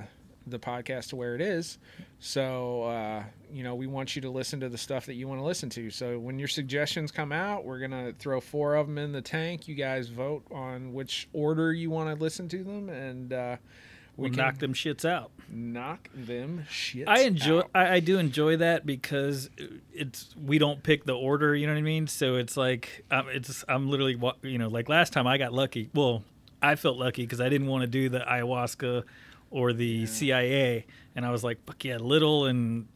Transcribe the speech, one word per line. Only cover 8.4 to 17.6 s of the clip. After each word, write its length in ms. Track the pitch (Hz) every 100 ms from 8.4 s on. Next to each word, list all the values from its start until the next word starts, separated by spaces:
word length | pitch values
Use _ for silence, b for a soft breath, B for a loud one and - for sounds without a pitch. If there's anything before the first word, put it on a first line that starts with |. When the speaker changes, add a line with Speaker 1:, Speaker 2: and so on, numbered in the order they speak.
Speaker 1:
four 340 | - 147 147 151
of 120 | 147
'em 100 | 147
in 140 | 147
the 100 | 143
tank. 460 | - 160 165 170 -
You 80 | 143
guys 340 | 135 131 120
vote 340 | 120 135 151 -
on 420 | 139 131 127 131
which 340 | 131 135 - -
order 380 | 151 151 160 165
you 160 | 165 165
wanna 260 | 160 156 151
listen 320 | 160 - 175
to 140 | 180
them, 260 | 190 208 196
and, 420 | 139 135 127 127
uh, 240 | 127 123 123 - B B B B -
we 60 |
Speaker 2:
We'll 80 | 131
Speaker 1:
can 60 | 127
Speaker 2:
knock 180 | 131 139
them 160 | 135
shits 320 | 127 160 127 165
out. 260 | 175 110 - -
Speaker 1:
knock 600 | 113 117 120 135 156 -
them 520 | 135 120 120 135 175 147
shits 360 | - - 127 156
Speaker 2:
I 140 | 226
enjoy, 380 | 262 170 143
Speaker 1:
out. 100 | 165